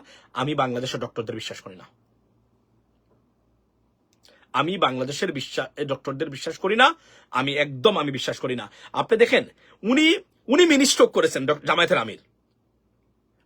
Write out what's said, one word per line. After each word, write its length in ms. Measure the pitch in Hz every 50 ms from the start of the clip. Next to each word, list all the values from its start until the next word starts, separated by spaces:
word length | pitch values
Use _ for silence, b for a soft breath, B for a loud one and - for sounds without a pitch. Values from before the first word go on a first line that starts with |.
| - b b b b b b
আমি 220 | - 127 143 151
বাংলাদেশের 440 | 143 135 127 123 123 127 127 - 135
ডক্টরদের 360 | 120 117 - - 113 113 113
বিশ্বাস 260 | 110 - - 117 -
করি 140 | - - 92
না। 80 | 92 92 - _ _ _ _ _ _ _ _ _ _ _ _ _ _ _ _ _ _ _ _ _ _ _ _ _ _ _ _ _ _ _ _ _ _ _ _ _ _ _ _ _ _ _ _ _ _ _ b b b b b -
আমি 240 | 127 139 160 185 196
বাংলাদেশের 540 | - 131 131 127 127 127 143 - - 185
বিশ্বাস, 480 | - 139 123 - - - 135 - - -
এ, 60 | 147
ডক্টরদের 440 | 143 135 131 - - 139 135 160 151
বিশ্বাস 280 | 139 127 - 165 160 -
করি 180 | - 190 214
না, 200 | 226 254 294 330 b b b b b b b
আমি 220 | b 127 131 139 139
একদম 440 | 143 147 147 139 127 123 214 208 170
আমি 140 | 151 143
বিশ্বাস 280 | 135 127 - - 123 -
করি 160 | - 131 127
না। 160 | 120 110 98 B B B B B
আপনি 240 | 123 147 - 226 220
দেখেন, 300 | 233 233 - 220 - - - b b b b b b
উনি, 340 | 202 254 285 311 311 339 - - _ _ _ _ -
উনি 180 | 233 330 359
মিনি 200 | 339 302 269 277
স্ট্রোক 260 | 254 - - 240 233
করেছেন 340 | - 202 165 160 - 147 131
ডক-, 220 | 139 151 143 139 139
জামায়াতের 300 | 156 165 170 165 180 143
আমির। 220 | 113 107 95 - _ _ _ _ _ _ _ _ _ _ _ _ _ _ _ _ _ _ _ _ _ _ _ _ _